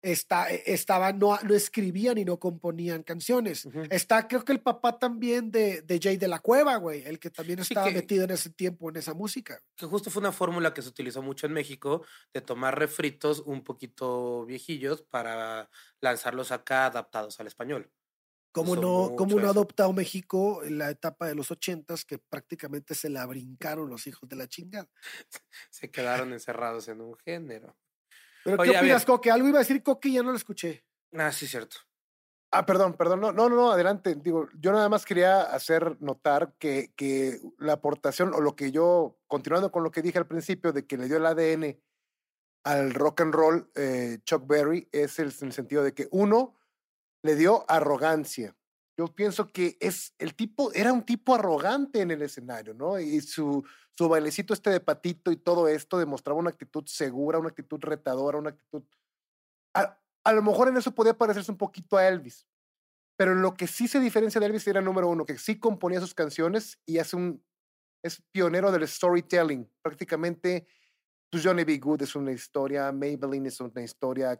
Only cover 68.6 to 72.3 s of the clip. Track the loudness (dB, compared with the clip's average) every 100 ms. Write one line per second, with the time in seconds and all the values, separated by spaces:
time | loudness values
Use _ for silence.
68.6 | 4 2 0 0 2 2 2 2 2 -2
69.6 | -8 _ -10 -8 -6 -2 -2 -2 -2 -2
70.6 | -6 _ _ _ _ _ _ 0 2 2
71.6 | 2 0 0 0 -2 -4 -4